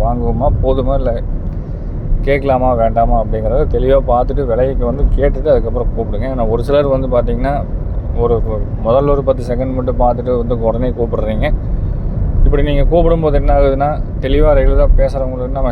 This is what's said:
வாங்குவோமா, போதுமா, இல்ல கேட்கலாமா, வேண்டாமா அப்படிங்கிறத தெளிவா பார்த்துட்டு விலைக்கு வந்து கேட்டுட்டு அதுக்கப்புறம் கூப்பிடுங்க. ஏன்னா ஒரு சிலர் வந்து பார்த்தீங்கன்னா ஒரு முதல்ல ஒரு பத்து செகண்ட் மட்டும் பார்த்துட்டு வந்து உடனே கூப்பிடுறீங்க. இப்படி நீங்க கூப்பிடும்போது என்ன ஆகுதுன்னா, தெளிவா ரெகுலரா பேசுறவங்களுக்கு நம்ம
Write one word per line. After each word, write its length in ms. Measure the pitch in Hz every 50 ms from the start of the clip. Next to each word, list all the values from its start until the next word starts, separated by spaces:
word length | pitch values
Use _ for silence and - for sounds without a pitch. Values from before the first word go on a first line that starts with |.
| 107
வாங்குவோமா, 420 | 117 120 120 120 113 110 113 127 147 147 - -
போதுமா, 320 | 131 131 135 127 131 139 139
இல்ல 120 | 139 127 113 98 - - - - - - - - - - - - - - - - - - - - - 135
கேட்கலாமா, 440 | 139 143 135 139 131 127 127 127 127 117 113
வேண்டாமா 340 | 113 110 117 117 113 123 117 110
அப்படிங்கிறத 480 | 104 110 110 110 110 117 135 151 147 -
தெளிவா 240 | 120 123 131 135 139 127 127
பார்த்துட்டு 340 | 120 120 127 127 131 135 143 123
விலைக்கு 340 | 113 117 127 135 135 - 127 120
வந்து 140 | 117 - 135 - -
கேட்டுட்டு 320 | 123 135 143 139 139 127 156 143
அதுக்கப்புறம் 400 | 120 110 113 110 123 117 - -
கூப்பிடுங்க. 320 | - 113 107 107 101 117 131 131
ஏன்னா 120 | 127 117 110 117
ஒரு 100 | 117 120 123
சிலர் 260 | 139 143 147 143 135
வந்து 140 | 131 131 127 123
பார்த்தீங்கன்னா 380 | 120 117 123 120 117 127 135 143 139 - - - - - - - - - - - 113 117
ஒரு 120 | 117 117 113 - - 110 107 107 107 - - -
முதல்ல 280 | 110 117 135 143 143 143
ஒரு 80 | 139 135 135
பத்து 140 | 131 131 123
செகண்ட் 280 | 123 123 120 131 131 127
மட்டும் 260 | 127 127 127 123 120 123
பார்த்துட்டு 300 | 123 120 120 120 123 127 120
வந்து 160 | 117 117 127 113 113
உடனே 220 | 113 113 131 127 123 120 123
கூப்பிடுறீங்க. 480 | 120 113 107 107 107 107 107 107 139 151 - - - - - - - - - - - - - - - - - - -
இப்படி 180 | - - 143 143
நீங்க 160 | 147 143 139 139 143
கூப்பிடும்போது 460 | 151 175 165 165 165 165 160 151 143 143
என்ன 120 | 139 139 139
ஆகுதுன்னா, 340 | 143 143 139 135 135 139 147 151 147 - - - - -
தெளிவா 280 | 131 139 143 151 156 147
ரெகுலரா 300 | 139 131 131 139 113 143 - - -
பேசுறவங்களுக்கு 580 | 143 135 135 139 131 127 127 127 127 123 131
நம்ம 140 | 135 131 123